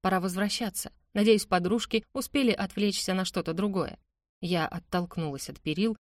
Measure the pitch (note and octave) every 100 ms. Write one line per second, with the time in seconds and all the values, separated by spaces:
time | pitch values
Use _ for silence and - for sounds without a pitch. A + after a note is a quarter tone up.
0 | F#3+ F#3 F#3 F3+ G#3 - A3 - - _
1 | _ G#3 G#3 G#3+ - F3+ F3 A3+ - A3
2 | - C4+ - C#4+ B3+ G3+ F#3+ - G3+ F#3+
3 | - F#3 F#3 F#3+ E3 E3 G3+ F#3+ D#3 -
4 | _ _ _ _ E3+ F3 D#3 E3+ - F3+
5 | F3 - D#3+ C3+ - C#3+ - D3+ A3 G#3+